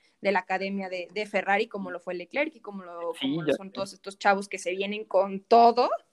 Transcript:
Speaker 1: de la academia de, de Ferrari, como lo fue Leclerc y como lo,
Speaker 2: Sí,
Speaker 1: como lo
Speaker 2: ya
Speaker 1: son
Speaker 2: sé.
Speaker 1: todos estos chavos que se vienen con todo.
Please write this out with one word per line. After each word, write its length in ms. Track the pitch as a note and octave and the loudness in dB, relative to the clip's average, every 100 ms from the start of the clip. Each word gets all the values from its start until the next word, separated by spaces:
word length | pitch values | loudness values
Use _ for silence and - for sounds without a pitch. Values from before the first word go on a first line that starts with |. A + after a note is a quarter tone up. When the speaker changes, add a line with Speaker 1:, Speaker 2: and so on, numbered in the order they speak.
| _ _ | _ _
Speaker 1:
de 100 | G3+ | 0
la 80 | F#3+ | 0
academia 480 | - F#3+ G3 G3 F#3 | 0 -2 -2 -4 -4
de, 220 | F3+ F3 | -8 -8
de 120 | F#3+ G#3 | -8 -4
Ferrari, 420 | G3+ G3 G3+ A3+ | -2 2 0 0
como 240 | G3+ F#3 | -6 -8
lo 80 | F3 | -8
fue 140 | - F3+ | -8 -8
Leclerc 400 | F3 B3+ D#4 A#3+ | -6 -4 -4 -6
y 60 | |
como 220 | - G3 | -14 -14
lo, 300 | F3+ E3+ E3+ E3 | -12 -8 -8 -4
Speaker 2:
Sí, 40 | |
Speaker 1:
como 180 | C3+ D#3 | -2 -2
lo 60 | D3+ | 0
Speaker 2:
ya 40 | - | -2
Speaker 1:
son 120 | F#3+ | -4
Speaker 2:
sé. 60 | |
Speaker 1:
todos 180 | F#3+ G3 | -8 -8
estos 240 | - - G3+ | -10 -14 -2
chavos 300 | G#3 G3 G3 | 2 2 -2
que 120 | F#3+ | -8
se 120 | - | -6
vienen 320 | F#3 G3 G#3 | -4 -4 -6
con 380 | G#3+ F#3+ G3 G3 | 0 2 2 -2
todo. 480 | - A#3 A#3 A#3 D4 E5+ _ | 4 8 8 6 2 0 _